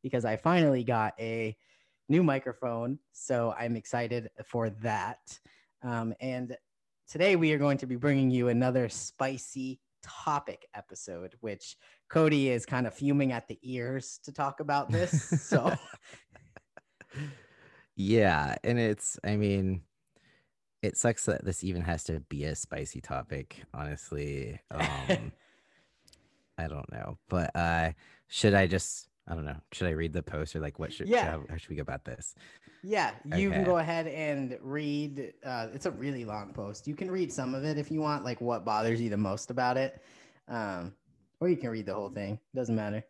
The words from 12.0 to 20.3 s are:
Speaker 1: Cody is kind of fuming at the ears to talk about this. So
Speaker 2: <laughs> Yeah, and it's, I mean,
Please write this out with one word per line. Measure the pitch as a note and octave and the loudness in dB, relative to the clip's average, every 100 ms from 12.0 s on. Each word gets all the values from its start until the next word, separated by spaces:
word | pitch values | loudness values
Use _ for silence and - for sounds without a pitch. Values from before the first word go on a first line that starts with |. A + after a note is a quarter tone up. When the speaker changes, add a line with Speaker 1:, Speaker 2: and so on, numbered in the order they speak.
| _ | _
Speaker 1:
Cody | D#3+ D#3+ D3+ C3+ | 6 6 6 4
is | A#2+ - | 2 0
kind | B2+ A#2+ | 0 0
of | |
fuming | - C#3 C#3+ C3+ | 0 2 4 4
at | A#2+ - | 0 -6
the | A2+ | -14
ears | B2+ B2+ A#2+ C3 B2+ - | -8 -6 -4 -6 -8 -14
to | - | -14
talk | C#3 C#3 D3 | -4 -4 -2
about | D3+ C#3+ C#3 | 0 0 2
this. | A2 F3 D3+ - D#3 | 2 2 2 2 -2
So | - C#3+ C#3 F3+ | 4 2 4 0
Speaker 2:
<laughs> | - - - - _ - - - _ - _ _ - C3+ D3 C3+ - - - - _ - | -6 -20 -20 -20 _ -20 -20 -20 _ -20 _ _ -14 -10 -10 -12 -20 -20 -20 -20 _ -4
Yeah, | G2 A2+ G2+ D#2 C#2 - | 4 6 8 6 2 0
and | - A#2+ | 0 2
it's, | A2+ G#2 - - | 2 0 -4 -4
I | - G#2 | 0 2
mean, | G#2 G2 F#2+ F#2 - _ _ _ _ | 4 4 2 0 -6 _ _ _ _